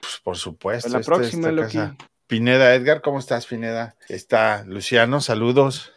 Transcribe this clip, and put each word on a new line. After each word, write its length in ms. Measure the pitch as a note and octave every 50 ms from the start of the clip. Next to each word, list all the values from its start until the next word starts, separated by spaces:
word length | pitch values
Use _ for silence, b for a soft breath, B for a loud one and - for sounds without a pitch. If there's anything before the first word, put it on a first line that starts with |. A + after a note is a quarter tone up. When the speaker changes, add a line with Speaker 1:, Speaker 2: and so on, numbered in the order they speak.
Speaker 1:
Pues, 180 | - - - - -
por 140 | - F2+
supuesto, 500 | E2 - F#2 D#2+ - - F#2+ A2+ A#2+ A#2
Speaker 2:
Hasta 100 | A#2+ B2
la 40 | B2
Speaker 1:
esta, 120 | A2 - E3+
Speaker 2:
próxima, 340 | F#3+ A#2+ A#2 D#3 E3+ E3 D#3+
Speaker 1:
esta 120 | D#3+ D#3+
Speaker 2:
Loki. 160 | D#3+ A2 A2
Speaker 1:
casa. 180 | D#3 D#3 D3+ C#3 - - _ _ _ _
Pineda 460 | - A#2 A2+ A#2 B2 B2+ C3 C3+ B2 B2+
Edgar, 280 | C3 B2 D3 D#3 D3+
¿cómo 180 | - D3 C#3 C3+
estás, 260 | - - B2+ A2+ -
Pineda? 500 | - B2 A2+ A#2 A2+ A2+ A2+ A#2 A2 - _ _
Está 560 | - G2 F#2 - - B2 A2 A2 A2 G#2+ G2+ G2
Luciano, 540 | F#2+ F#2+ G2+ F2+ - B2 A#2 A#2 A#2+ C3+ D3
saludos, 680 | - - A2+ A2 A2+ A#2+ B2 C#3 C3+ C3+ C3 D3 - - _